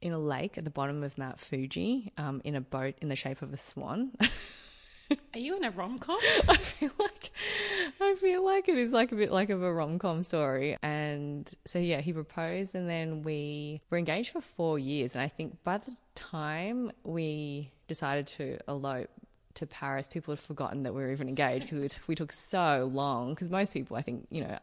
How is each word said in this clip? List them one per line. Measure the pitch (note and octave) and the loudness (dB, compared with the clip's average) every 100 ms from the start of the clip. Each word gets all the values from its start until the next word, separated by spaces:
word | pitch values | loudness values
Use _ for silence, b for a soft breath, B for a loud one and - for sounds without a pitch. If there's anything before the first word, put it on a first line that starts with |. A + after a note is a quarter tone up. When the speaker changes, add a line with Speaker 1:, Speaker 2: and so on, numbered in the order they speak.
Speaker 1:
in | F3 | -2
a | E3 | 0
lake | D3+ C3 C#3 - | 0 0 -2 -4
at | D#3 | -6
the | |
bottom | C#3+ C#3 D3 | -2 -2 0
of | C#3+ C3+ | -4 -4
Mount | C3 - | -8 -8
Fuji, | - C3+ C3+ E3+ F#3+ B3+ G3+ - | -4 -2 -2 0 0 0 -2 -6
um, | D3 C3+ | -4 -4
in | - C#3+ | -2 -4
a | |
boat | B2+ C3+ C3+ - | -2 -2 -2 -2
in | D3+ | -4
the | C3 | -2
shape | C3+ C3+ | -2 -4
of | C#3+ | -6
a | C#3 | -8
swan. | - - C3+ F#3+ C4 - | -8 -8 -4 -2 -2 2
<laughs> | A3 - - - - - - - - D4 - | 2 2 -10 -14 -18 -20 -20 -6 0 0 -2
Speaker 2:
Are | A#3 | -6
you | C4+ G4 | -2 0
in | |
a | C4 | 0
rom-com? | F#3 F#3 B3+ - G4 | -2 -4 -4 -2 2
Speaker 1:
<laughs> | - - - | 6 8 8
I | E4 | 8
feel | - - C#4+ - | 6 -2 -2 0
like, | G4+ - - - G#4+ G#4 G#4 G4 E4 - | 0 -2 -12 -6 -4 -2 0 0 0 2
I | G4 F#4+ | 2 4
feel | F#4+ F4+ | 4 6
like | F#4+ G4 F#4 | 4 4 4
it | C4+ | 4
is, | A#3 | 6
like, | A#3+ A#3+ | 4 4
a | G#3+ | 4
bit, | G#3+ | 4
like, | F#3 G#3 | 4 4
of | F#3 | 2
a | F3+ | 2
rom-com | E3 D3+ F3 F#3+ E3 | 2 0 0 0 0
story. | F3+ E3 C#3+ C3 C#3+ - | 0 2 2 2 0 0
And | D3+ D3+ D3+ D3 D3 C#3+ - - | -2 0 -2 -2 -4 -6 -8 -14
so, | - F3 | -4 0
yeah, | F3 D3 | 2 2
he | D3+ | 0
proposed, | D#3+ D3 - E3 F3+ F#3+ F#3 | -4 -6 -4 -2 -2 -4 -4
and | F3 | -2
then | E3 D#3+ D#3 | -2 -2 -2
we | D#3 D3+ D3 D3 D3 D3+ - | -2 -2 -2 -4 -6 -8 -2
were | F3 | 0
engaged | D#3+ E3+ A#3+ | 2 0 0
for | E4+ | -4
four | - - E3 D3+ | -6 0 2 2
years. | C3+ D3 B2 B2 | 2 2 0 0
And | |
I | C#3 | -2
think | - - - | -4 -8 -4
by | - G3+ | -2 -2
the | B3+ A#3+ _ - | -4 -16 _ -14
time | - D#3+ D3+ D#3 G3 B3 A#3+ - - | -8 -4 -2 -2 -2 -2 -4 -6 -4
we | E3 D#3 D3+ D3 C#3+ C#3+ _ - | -2 0 -2 -4 -6 -8 _ -8
decided | D#3+ C#3 C#3+ C#3 | -4 0 0 -2
to | - C3+ - - | -4 -6 -6 -6
elope | C#3+ C#3 B2+ - - - _ _ | -4 -2 -2 -6 -12 -20 _ _
to | - D3+ | -10 -10
Paris, | - C#3 C3+ C#3+ | -6 -2 -2 -2
people | E3+ D3+ | -6 -4
had | D3 | -6
forgotten | - D3 C3+ C#3 | -6 -4 -4 -2
that | C3 | -2
we | C3 | -2
were | C3 | -2
even | C#3 C3 | -2 -2
engaged | C3+ C3+ B2+ - | 2 2 2 -2
'cause | D3+ | -2
we | C#3 | -2
t-, | - - | -4 -4
we | D#3+ | -2
took | D3+ | -2
so | - - F#3+ E3 C#3 C3 | -4 0 4 6 6 4
long. | C3+ C#3+ B2 B2 D#3 | 2 2 0 0 -2
'Cause | F3 | 0
most | F#3 G3+ | 0 0
people, | C#3+ - A#2 | -2 -4 -4
I | |
think, | - A#2+ - | -4 -6 -6
you | D#3+ | -6
know, | F#2+ - | -4 -6